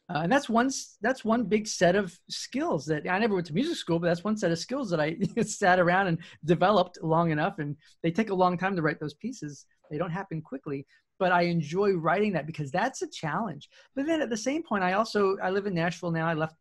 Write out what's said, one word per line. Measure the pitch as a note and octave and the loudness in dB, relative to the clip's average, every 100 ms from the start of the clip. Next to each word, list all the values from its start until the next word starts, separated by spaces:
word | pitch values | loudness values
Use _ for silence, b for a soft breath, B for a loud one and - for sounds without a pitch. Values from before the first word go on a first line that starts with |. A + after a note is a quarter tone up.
| - | -6
Uh, | D3+ | -2
and | E3+ | 2
that's | C4+ C#4 | 2 2
one | A3+ C4 | 2 2
s-, | C4 - - | -2 -10 -6
that's | G#3+ C4 | -4 -2
one | G#3+ A3+ | 0 0
big | G3+ G#3+ G#3+ | 2 0 0
set | - F3 | 2 4
of | F#3+ F#3+ - - | 4 0 -8 -14
skills | - - B3+ E4 A3 C#3+ | -12 -8 -4 -2 -2 -2
that, | D3+ E3+ | -2 0
I | F#3 | 0
never | A3+ | 2
went | G3 E3+ | 0 -2
to | |
music | D3+ D4 D#4+ | -2 -2 -2
school, | - E3+ | -2 0
but | E3+ | 2
that's | F3 | 0
one | G#3+ G#3+ | 0 0
set | G#3+ | 0
of | D#3+ | -2
skills | - C4 A#3+ | -4 -4 -2
that | E3 | 0
I | D3+ - G3 | 0 0 -4
<laughs> | - | -2
sat | A3 - F#3+ F#3 | -4 0 4 4
around | E3+ F3+ G3 | 4 4 2
and | E3 B B | -2 B B
developed | D3+ E3+ F3+ G#3 F3+ - | 0 4 6 4 2 -2
long | D#3+ D#3+ E3+ | 0 2 2
enough. | D3+ E3+ F#3+ | 2 -2 -4
And | D3 D3 b b | -8 -8 b b
they | E3 | -2
take | E3+ A3 | 0 0
a | |
long | F#3+ F3+ F3 | 4 4 2
time | F#3+ | -2
to | F#3+ | 0
write | D3+ D3+ | 0 -2
those | D3+ | -6
pieces. | - A3 C4 D3 C#3+ - _ - | -8 -12 -10 -12 -12 -20 _ -10
They | D3+ | -6
don't | F3+ | -4
happen | E3+ G3 D#3+ | -4 -6 -10
quickly, | D#3 C4+ - C#3 C#3 b b - | -10 -12 -8 -10 -10 b b -2
but | F#3 | 2
I | F3+ | 4
enjoy | F3 E3+ C#3+ F3 G3+ | 4 0 0 0 2
writing | F#3 D#3+ F3+ G#3+ | 2 2 2 2
that | F3 D3+ | 0 -4
because | E3 C#3+ | -8 -4
that's | E3+ A#3+ - | -2 -2 -4
a | E4+ | -10
challenge. | - D3+ D#3+ A3 D3 - b b | -6 -4 -4 -4 -8 -16 b b
But | - C#4+ | -6 -2
then | D#4+ | 0
at | A#3+ | 0
the | A3+ | -2
same | B3+ D4+ | -2 -4
point, | E4 G#3 | -2 0
I | F3+ | 0
also, | F#3+ A3+ G#3 G3 G3 | 0 0 2 0 0
I | F#3 | -2
live | G3 G3+ | -2 -2
in | |
Nashville | F3 E3+ E3+ F3 | 0 -2 -2 -4
now. | E3 D#3+ | -2 0
I | |
left | D#3+ D#3 - | 0 -2 -6